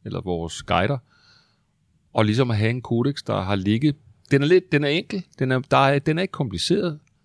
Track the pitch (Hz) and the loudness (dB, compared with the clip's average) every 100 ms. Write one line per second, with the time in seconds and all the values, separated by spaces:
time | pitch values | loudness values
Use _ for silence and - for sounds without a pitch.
0 | 107 95 92 85 82 - - 87 98 135 | -10 -8 -6 -6 -6 -10 -2 -2 -2 -6
1 | _ _ _ _ _ _ _ _ _ _ | _ _ _ _ _ _ _ _ _ _
2 | _ 113 107 110 127 107 110 123 - 117 | _ 0 2 2 0 2 0 -2 -2 0
3 | 135 143 - 104 92 98 95 113 147 143 | 0 -4 -4 -4 -2 0 2 2 2 -2
4 | - _ - 139 143 185 - 147 143 156 | -12 _ 0 2 4 4 4 0 2 -2
5 | - 202 - - 131 131 - 131 135 143 | -2 -8 -8 -6 -2 -2 2 2 4 2
6 | 156 160 190 - 127 90 - 175 175 151 | 0 -2 -4 -4 -6 -4 0 0 -2 -8
7 | _ _ | _ _